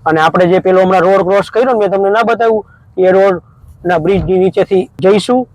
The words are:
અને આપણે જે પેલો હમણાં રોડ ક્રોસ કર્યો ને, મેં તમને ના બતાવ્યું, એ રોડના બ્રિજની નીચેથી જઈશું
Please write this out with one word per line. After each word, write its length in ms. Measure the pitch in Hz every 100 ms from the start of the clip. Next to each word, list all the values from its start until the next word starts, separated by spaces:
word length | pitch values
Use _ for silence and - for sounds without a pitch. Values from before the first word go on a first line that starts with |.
| 160
અને 140 | 160
આપણે 260 | 160 180 180
જે 140 | 185
પેલો 220 | 190 185
હમણાં 180 | 185 185
રોડ 220 | 175 196
ક્રોસ 280 | 180 196 190
કર્યો 140 | 220
ને, 140 | 262 233
મેં 120 | 202
તમને 200 | 196 196
ના 120 | 214
બતાવ્યું, 420 | 226 220 226 220 - - - -
એ 140 | 185
રોડના 840 | 190 196 180 - - - - 175 175
બ્રિજની 400 | 156 196 156 185
નીચેથી 520 | 190 202 190 190 - -
જઈશું 460 | 190 208 - 254 247